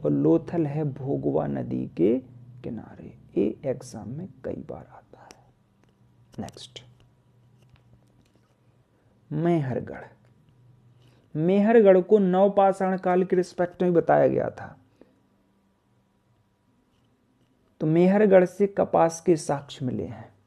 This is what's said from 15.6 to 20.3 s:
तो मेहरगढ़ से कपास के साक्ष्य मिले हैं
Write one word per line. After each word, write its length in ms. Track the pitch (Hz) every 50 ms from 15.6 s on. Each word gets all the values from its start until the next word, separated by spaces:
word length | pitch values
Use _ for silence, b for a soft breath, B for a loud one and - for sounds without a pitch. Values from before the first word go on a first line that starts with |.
| _ _ _ _ _ _ _ _ _ _ _ _ _ _ _ _ _ _ _ _ _ _ _ _ _ _ _ _ _ _ _ _ _ _ _ _ _ _ _ _ _ _ _ _
तो 80 | 160 156
मेहरगढ़ 580 | 156 170 175 185 190 208 214 208 185 190 180
से 220 | 180 - - 202 196
कपास 540 | 202 - - - - 160 165 165 165 -
के 140 | - - 175
साक्ष्य 500 | 156 - - 147 143 143 - - - 135
मिले 200 | 127 120 104 -
हैं 280 | - 117 - - -